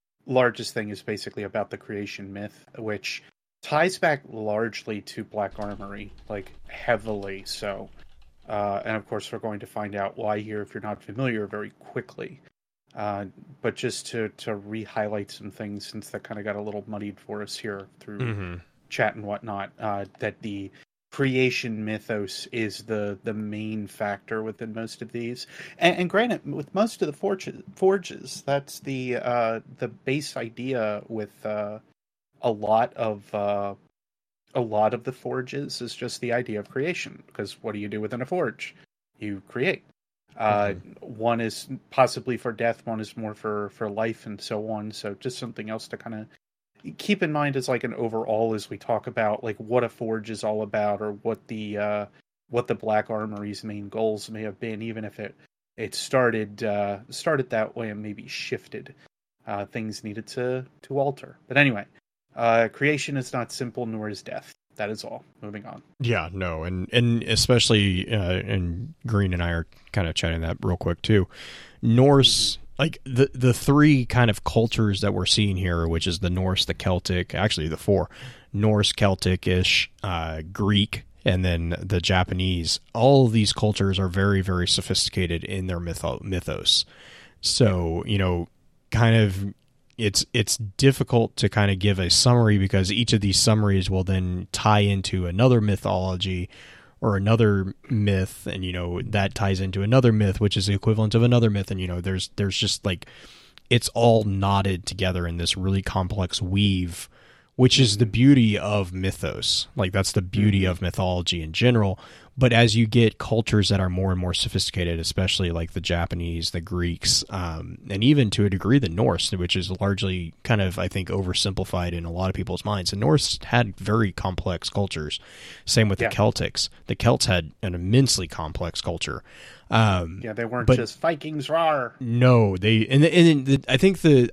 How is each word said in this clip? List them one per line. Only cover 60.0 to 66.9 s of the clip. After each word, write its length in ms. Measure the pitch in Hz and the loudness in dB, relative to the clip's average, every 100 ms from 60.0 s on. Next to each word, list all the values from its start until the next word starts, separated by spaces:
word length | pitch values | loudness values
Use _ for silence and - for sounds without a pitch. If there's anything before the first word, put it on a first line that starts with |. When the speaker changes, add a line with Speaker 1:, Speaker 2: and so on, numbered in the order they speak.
Speaker 1:
needed 220 | 110 104 107 | -12 -12 -10
to, 380 | - 123 127 131 _ | -6 -4 -4 -8 _
to 160 | - 139 | -8 -4
alter. 400 | 139 139 - - - | -2 -4 -12 -20 -2
But 80 | 131 | 2
anyway, 300 | 139 104 104 _ _ _ _ - | 2 2 -6 _ _ _ _ -2
uh, 320 | 117 113 113 | 2 4 2
creation 460 | - 139 147 143 139 | 0 -2 0 -2 -6
is 160 | 123 | -6
not 180 | 127 117 | -6 -8
simple, 340 | - 123 120 113 | -8 -8 -8 -8
nor 240 | 110 107 | -8 -8
is 120 | 101 | -10
death. 300 | - 107 - - _ - | -12 -14 -14 -20 _ -8
That 140 | 104 | -8
is 140 | 110 | -8
all. 200 | - 120 - _ | -10 -14 -16 _
Moving 240 | 104 104 | -14 -14
on. 180 | 104 - - - | -14 -18 -16 -6
Speaker 2:
Yeah, 280 | 117 104 82 | -2 -2 -2
no, 340 | 95 90 80 | -6 -4 -4
and, 220 | 85 92 90 | -4 -6 -2